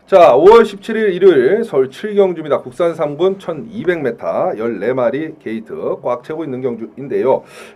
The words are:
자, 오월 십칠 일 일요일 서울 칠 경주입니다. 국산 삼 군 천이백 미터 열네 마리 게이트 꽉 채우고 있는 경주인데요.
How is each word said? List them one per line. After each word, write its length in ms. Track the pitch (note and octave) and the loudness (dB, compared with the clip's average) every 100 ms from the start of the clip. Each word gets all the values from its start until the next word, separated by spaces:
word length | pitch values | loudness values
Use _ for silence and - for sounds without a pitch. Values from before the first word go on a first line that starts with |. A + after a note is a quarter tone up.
| _ | _
자, 260 | F#3+ D#3+ | 6 6
오월 320 | B2+ F3 A#3 A3 | 8 8 8 6
십칠 300 | G3 - A3 | -2 -6 -2
일 180 | G#3+ | -2
일요일 500 | F3 F#3+ D3+ B2 G#3+ | 4 4 4 2 0
서울 280 | A3+ C#3+ C3 | -2 -2 -2
칠 240 | - G#3+ G3+ | -4 -4 0
경주입니다. 460 | F#3+ E3+ D#3 B2+ | 0 0 -4 -4
국산 340 | C3 - E3+ E3 | -4 -4 -4 -2
삼 200 | D3+ C#3+ | -6 -2
군 220 | F#3 G3 | -2 -2
천이백 640 | - D#3+ A2+ G#2 D#3+ E3+ | -8 -10 -12 -6 -4 -2
미터 560 | C3 - F2 G2 E3+ A#2+ | -4 -6 -6 -4 -4 -4
열네 360 | A#2 G#2 G#2 | -6 -4 -4
마리 420 | C3 A#2+ C3 D#3 - | -2 -2 -2 -8 -12
게이트 600 | - A2+ A2 D#2 A2 F3+ | -10 -10 -10 -10 -8 -6
꽉 220 | B2+ A#2+ | -6 -8
채우고 220 | - D#3 D#3 | -8 -10 -8
있는 160 | B2+ | -6
경주인데요. 800 | B2+ A#2 A2 - C#3 G2+ A#2+ B2 - - - | -6 -8 -12 -14 -8 -2 0 -2 -4 -20 -20